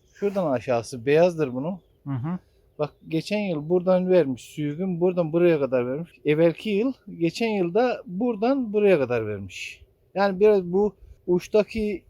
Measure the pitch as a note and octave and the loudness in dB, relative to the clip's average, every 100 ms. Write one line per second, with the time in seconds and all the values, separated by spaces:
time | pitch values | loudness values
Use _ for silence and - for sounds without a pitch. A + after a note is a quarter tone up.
0 | _ _ G3+ G3 E3 B2+ B2+ A#2+ A2 B2+ | _ _ -4 -2 0 -2 0 -2 -2 -6
1 | A#2 D3+ F3+ E3 C#3 B2+ D3+ F#3+ - _ | 2 4 4 2 -2 -4 -6 -8 -14 _
2 | C#3+ C3 D3 F3+ - _ _ - D3 - | -8 -6 -4 -6 -10 _ _ -8 -8 -8
3 | D#3+ D#3+ - G#3 G3+ D#3 D3+ F3+ F3+ F#3 | -6 -6 -2 -4 -2 -4 -2 0 2 2
4 | F3+ F3+ C#3 B2 - - D3 D3 F#3+ E3+ | 4 4 4 -2 -10 -8 -6 -4 -4 0
5 | F3+ F3+ D#3+ E3 F3 D#3+ C3+ B2+ B2 C#3 | 0 0 -2 2 2 2 2 0 -2 -4
6 | E3+ _ - D3+ E3+ D#3+ - G3 B3+ B3+ | -8 _ 0 2 2 2 -2 -2 -2 -4
7 | - F3 E3 - A3+ G#3 F3 F#3+ B3 G#3 | -12 -4 -4 -2 -2 -2 0 0 0 -2
8 | - F3+ B3 G#3+ A#3 C#4 A#3 G#3 G#3 F3 | -8 -4 -4 0 0 0 -2 2 4 4
9 | B2 A#2+ G#2+ G2+ G2 - - - - _ | 2 -2 -2 -6 -10 -14 -16 -16 -20 _
10 | _ F3+ G3+ F#3 G#3+ G3+ F3 F#3 G#3 - | _ -2 0 4 4 4 2 0 0 -2
11 | - - - F3 - G#3+ G3 A3+ G#3 G3 | -16 -12 -2 -2 2 0 0 -2 -4 -6